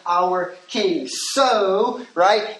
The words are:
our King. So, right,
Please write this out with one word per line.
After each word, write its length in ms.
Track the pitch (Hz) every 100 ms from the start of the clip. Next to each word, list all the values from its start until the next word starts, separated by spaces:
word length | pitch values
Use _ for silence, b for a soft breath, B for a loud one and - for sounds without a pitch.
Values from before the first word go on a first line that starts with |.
| 175
our 480 | 175 180 180 175 - -
King. 420 | 226 196 160 131
So, 960 | - - 277 262 220 190 196 240 - -
right, 420 | 165 185 214 - -